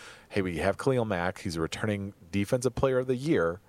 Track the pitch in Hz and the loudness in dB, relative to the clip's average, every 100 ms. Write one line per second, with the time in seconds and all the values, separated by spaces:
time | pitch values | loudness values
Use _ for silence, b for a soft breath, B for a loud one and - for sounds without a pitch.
0 | B B B 104 92 85 98 98 139 127 | B B B 0 0 0 0 2 2 2
1 | 110 92 87 - 95 82 80 - 110 101 | 2 0 0 -2 -4 -2 -2 -2 -2 -2
2 | 98 - 85 98 101 131 123 - 135 127 | -4 -10 -4 -2 0 0 0 2 2 2
3 | 127 123 143 131 82 87 | 0 -2 2 2 2 -2